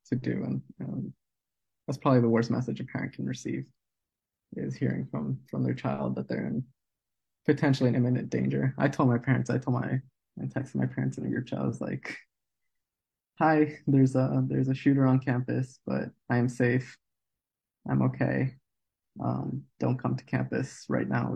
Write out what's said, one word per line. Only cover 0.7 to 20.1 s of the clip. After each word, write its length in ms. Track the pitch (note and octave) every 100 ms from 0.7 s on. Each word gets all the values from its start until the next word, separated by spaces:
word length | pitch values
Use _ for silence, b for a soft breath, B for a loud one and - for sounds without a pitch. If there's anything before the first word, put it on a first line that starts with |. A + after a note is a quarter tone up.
| -
and 340 | - - - - _ _ _ _ _ _ -
that's 100 | C3+
probably 240 | D3 B2+
the 80 | A#2
worst 220 | A2+ A#2+
message 280 | A#2 - -
a 60 | B2+
parent 280 | - C3+
can 120 | - C3+
receive, 400 | B2+ - C#3+ C#3 _ _ _ _ _ _ _ - -
is 200 | C#3 C3
hearing 320 | B2+ C3 C3+
from, 300 | D3 D3 C3+ -
from 140 | C#3
their 100 | B2+
child 420 | B2+ - - C2 C2
that 120 | -
they're 180 | - B1
in 180 | - - _ _ _ _ _ _ _ -
potentially 440 | D3+ D3+ C3+ B2+
in 60 | A#2
imminent 340 | B2 B2+ -
danger. 440 | B2+ C3 C#3 C3+ -
I 100 | C#3+
told 220 | - C3+
my 80 | A#2+
parents, 320 | C3 B2+ B2+
I 80 | B2
told 240 | - A#2+
my, 180 | - C3 - _ _ -
I 40 | C3+
texted 300 | - B2+ C#3
my 100 | C3
parents 320 | - C3 C3
in 80 | -
a 40 |
group 180 | - -
chat, 120 | -
I 60 | C3
was 160 | -
like, 340 | - C#3 - - - _ _ _ _ _ _ _ _ _ _ -
"Hi, 380 | D#3+ D#3 D3+ D3+ -
there's 280 | C#3 C3 C3
a, 280 | C3 C3+ C3
there's 200 | C3+ C3
a 80 | C3
shooter 320 | C#3 C#3 C3
on 120 | C3
campus, 600 | C3 B2 B2+ B2 C3 - -
but 220 | C3+ - - -
I 80 | B2
am 120 | B2
safe. 480 | - B2 B2+ B2+ - _ _ _ _ _ _ _ _ -
I'm 140 | C3+
okay. 520 | C3 B2+ C3 C3 C3 - _ _ _ _ _ -
Um, 420 | A#2+ B2+ C#3 C3+ - -
don't 180 | B2+ B2+
come 180 | -